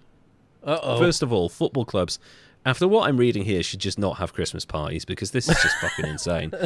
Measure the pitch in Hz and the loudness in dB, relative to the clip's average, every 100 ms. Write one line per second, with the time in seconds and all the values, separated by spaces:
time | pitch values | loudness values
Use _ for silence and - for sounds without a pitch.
0 | _ _ _ _ _ _ 143 160 139 120 | _ _ _ _ _ _ -4 -2 0 4
1 | 170 156 131 107 85 - 170 - - 98 | 4 4 2 2 0 0 -2 0 -2 0
2 | 90 - - - - _ 131 127 185 220 | -2 -4 -12 -20 -20 _ -4 2 4 4
3 | 151 127 120 110 98 92 - 92 98 101 | 4 4 4 2 0 0 -2 -4 -4 -2
4 | 98 78 87 - 82 85 - 78 78 82 | -2 -2 -6 -4 -6 -6 -6 -6 -4 -6
5 | - - 95 127 - 160 - - 82 - | -8 -6 -4 -2 2 4 4 0 -4 -4
6 | 78 76 87 85 80 - | -6 -4 -2 -2 -4 -4